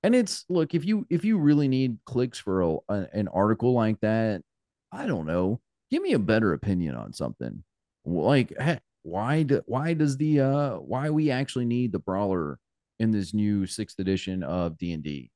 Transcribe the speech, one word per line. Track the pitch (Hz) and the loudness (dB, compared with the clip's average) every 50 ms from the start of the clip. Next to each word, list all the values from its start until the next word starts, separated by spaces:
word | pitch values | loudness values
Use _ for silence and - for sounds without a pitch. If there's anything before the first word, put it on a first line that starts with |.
And | - - 240 | 4 4 4
it's, | 254 233 185 - - - - | 4 4 2 -4 -10 -6 -2
look, | 180 180 156 - - | 0 0 2 2 0
if | 165 147 | -2 0
you, | 190 220 208 - _ | 0 0 0 0 _
if | 165 170 - | -2 0 2
you | 214 220 196 | 2 2 4
really | 147 147 147 147 143 | 6 6 6 6 4
need | 135 131 127 131 127 117 104 _ | 4 2 2 2 0 -2 -4 _
clicks | - 123 123 123 123 - - | -4 -2 0 0 0 -4 -8
for | - - 92 92 | -4 -2 0 2
a, | 90 82 78 - _ - | 2 2 0 -2 _ -4
a, | 101 101 92 - - | -4 -4 -4 -4 -2
an | 107 104 87 | -4 -4 0
article | - 90 101 104 113 - 120 127 | 0 2 2 2 2 2 2 2
like | 123 120 110 110 110 - | 2 4 2 2 0 0
that, | - 107 110 113 113 110 104 87 - _ _ _ _ _ _ _ _ _ | 0 0 2 2 0 0 -2 -4 -8 _ _ _ _ _ _ _ _ _
I | 185 202 285 | -12 -8 -4
don't | 233 143 90 78 | -4 -4 -2 -2
know. | 78 82 90 90 95 110 123 _ _ _ _ _ _ | -2 0 0 0 0 -2 -4 _ _ _ _ _ _
Give | 254 330 | -4 -2
me | 403 370 | 0 0
a | 269 123 | 0 0
better | 98 87 110 110 113 98 | 2 2 2 2 2 2
opinion | 78 69 - 95 95 90 87 76 64 | 0 0 -2 -2 0 0 -2 -4 -4
on | 60 53 50 - | -8 -10 -12 -8
something. | - 73 60 - _ 62 58 50 - - _ _ _ _ _ _ _ _ | -8 -8 -8 -6 _ -10 -10 -10 -12 -18 _ _ _ _ _ _ _ _
Like, | - 87 87 76 110 143 135 120 - - - | -4 -2 0 2 2 2 2 2 0 -4 -4
he-, | 131 160 160 - _ _ _ _ | -2 -2 -2 -4 _ _ _ _
why | _ 80 85 95 107 123 147 160 156 | _ -8 -6 -4 -2 0 0 0 2
do, | 127 139 - - | 2 2 0 0
why | - 117 131 147 165 170 | -2 -4 -2 -2 -2 0
does | 156 156 143 135 135 | 0 0 0 0 0
the, | 156 156 151 143 | 0 2 2 2
uh, | 135 135 139 143 147 135 107 | 2 2 2 0 -2 -2 -4
why | 80 69 65 104 127 143 151 | -8 -8 -6 -6 -4 -2 0
we | 151 151 156 147 | 0 0 2 2
actually | 127 127 139 - - 127 123 | 0 0 -2 -2 -2 -2 -2
need | 117 120 123 123 117 | 0 0 0 0 0
the | 92 92 | -2 -4
brawler | - - 92 95 104 98 95 87 78 73 69 - _ _ _ _ _ _ _ _ | -4 -2 -2 0 0 0 0 0 -2 -4 -6 -10 _ _ _ _ _ _ _ _
in | 110 110 | 0 2
this | 110 104 95 87 | 2 0 0 -2
new | 101 107 104 104 104 101 95 | -2 0 0 2 2 0 -2
sixth | 92 - - 107 - - - | -2 -4 -8 -8 -8 -6 -4
edition | 95 95 95 95 - 95 92 92 | 0 0 0 0 0 -4 -6 -4
of | 85 67 87 90 87 85 80 | -4 -4 -2 -2 -2 -2 -4
D | - 90 87 | -6 -6 -6
and | 85 78 | -6 -6
D? | 69 76 73 69 62 55 _ | -6 -8 -8 -10 -12 -16 _